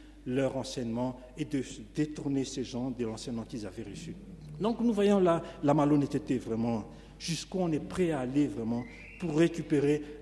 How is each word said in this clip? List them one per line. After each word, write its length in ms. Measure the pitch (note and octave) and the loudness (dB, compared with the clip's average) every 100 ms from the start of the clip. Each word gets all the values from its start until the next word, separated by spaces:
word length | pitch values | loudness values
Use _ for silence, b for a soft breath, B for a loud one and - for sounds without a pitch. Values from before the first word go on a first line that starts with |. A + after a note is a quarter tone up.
| B B - | B B -4
leur 320 | B2+ C3 C3 | 0 2 0
enseignement 600 | A#2+ - A#2 A#2 B2+ B2+ B - | -6 -6 -4 -2 -2 -4 B -8
et 80 | D3+ | -4
de 180 | C#3 B2 - A2 - | -2 -4 -8 -10 -4
détourner 480 | D3+ D3+ C#3+ C#3 | -2 -2 -2 0
ces 220 | B2+ - A#2 | 0 -4 -4
gens 260 | A#2+ C3 | -4 -4
de 140 | A#2 A2+ | -2 -4
l'enseignement 380 | A2 - A#2 | -4 -6 -6
qu'ils 220 | A2 B2+ G#2 | -6 -8 -10
avaient 180 | A2+ | -10
reçu. 320 | G2+ F#2+ - - - - - - | -12 -10 -12 -12 -14 -16 -14 -4
Donc 220 | G3+ A3+ | -2 2
nous 100 | A#3 | 2
voyons 280 | G3+ G3+ G3+ | 4 6 6
là 220 | F3+ E3 B B | 6 4 B B
la 100 | C#3+ | 4
malhonnêteté 680 | D3+ D3 D3 C#3 C#3 - B2+ | 6 6 6 4 0 0 -2
vraiment, 440 | A2 A2+ A#2 A2+ G2 B B B | 0 -2 0 0 -4 B B B
jusqu'où 420 | - D#3+ - F#3 | -6 -6 -4 -2
on 120 | F3 | 0
est 80 | D3+ | 0
prêt 320 | F#3 - F3 | -2 0 2
à 100 | D3 | 2
aller 260 | B2+ C#3 C#3+ | 2 2 2
vraiment 360 | A#2 A2+ A#2 B2+ B B - | 2 -2 -2 -4 B B -6
pour 180 | F3 D3+ | -2 4
récupérer 640 | E3 E3+ D#3 D3 C#3+ D3+ D3 B | 4 2 0 2 4 2 0 B